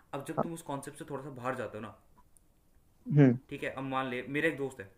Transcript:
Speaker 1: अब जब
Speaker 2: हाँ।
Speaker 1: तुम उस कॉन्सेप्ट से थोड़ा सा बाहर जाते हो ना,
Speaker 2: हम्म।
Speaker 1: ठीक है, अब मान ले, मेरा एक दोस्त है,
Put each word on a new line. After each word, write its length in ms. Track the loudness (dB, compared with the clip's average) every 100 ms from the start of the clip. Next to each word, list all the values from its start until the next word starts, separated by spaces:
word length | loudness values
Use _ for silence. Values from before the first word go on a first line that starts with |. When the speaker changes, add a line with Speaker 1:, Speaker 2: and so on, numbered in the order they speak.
| -10
Speaker 1:
अब 100 | -8 -4
जब 60 |
Speaker 2:
हाँ। 80 | -4
Speaker 1:
तुम 100 | -4
उस 100 | -6
कॉन्सेप्ट 360 | -8 -8 -10 -12
से 60 |
थोड़ा 180 | -10 -10
सा 80 | -10
बाहर 240 | -8 -6
जाते 240 | -4 -6 -8
हो 40 |
ना, 160 | -12 -16 -20 -20 -20 -20 _ _ _ -20 _ _ 2
Speaker 2:
हम्म। 300 | 8 8 8 -2
Speaker 1:
ठीक 140 | -6
है, 60 | -6
अब 140 | -4
मान 220 | -4 -2 -2
ले, 180 | -4 -4
मेरा 200 | 0 0
एक 100 | 0
दोस्त 220 | -4 -8
है, 100 | -16